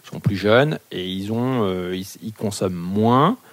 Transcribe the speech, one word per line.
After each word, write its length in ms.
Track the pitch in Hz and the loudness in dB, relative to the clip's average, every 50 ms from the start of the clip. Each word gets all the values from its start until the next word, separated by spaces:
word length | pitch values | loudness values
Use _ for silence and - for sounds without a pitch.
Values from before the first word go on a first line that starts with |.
| - | -18
Ils 60 | - | -14
sont 100 | - - | -14 -4
plus 160 | - - 104 | -2 -2 -2
jeunes 440 | 92 92 104 110 123 143 156 156 - - _ | 0 4 6 6 6 6 4 0 -4 -8 _
et 160 | - 95 90 | -10 -8 -6
ils 260 | 92 95 95 98 104 113 | -6 -6 -6 -6 -4 -4
ont, 300 | 117 123 127 131 123 107 | -2 -2 0 0 0 0
euh, 320 | 95 92 90 90 90 92 | 0 0 -2 -4 -4 -6
ils, 120 | 92 92 - - - - | -6 -8 -10 -12 -12 -12
ils 80 | 113 107 | -12 -10
consomment 420 | - - 104 101 - 107 92 90 | -6 -6 -6 -4 -4 -4 -4 -4
moins. 640 | 87 85 90 95 104 110 113 120 131 147 180 262 - - - | -4 -6 -4 0 2 2 4 4 4 4 2 2 -2 -6 -16